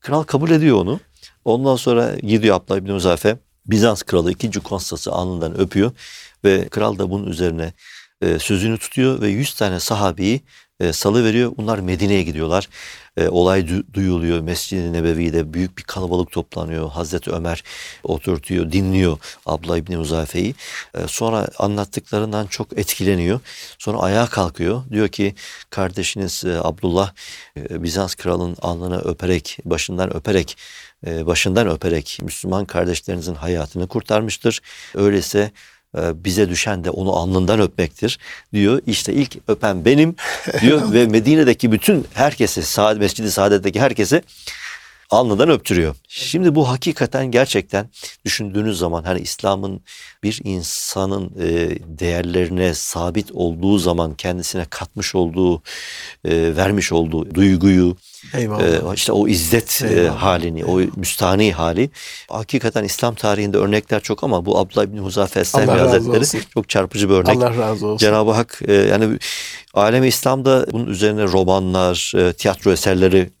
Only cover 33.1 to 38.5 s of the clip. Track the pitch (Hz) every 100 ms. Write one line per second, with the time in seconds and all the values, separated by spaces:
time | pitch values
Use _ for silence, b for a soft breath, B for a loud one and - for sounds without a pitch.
33.1 | 90 82 78 85 87 73 90 90 117 -
34.1 | 110 110 - 117 - B B B - 101
35.1 | 101 90 104 104 b b b b - 85
36.1 | 80 92 92 98 87 - 95 87 - 95
37.1 | 90 85 92 92 110 95 - 85 - 107
38.1 | - B B B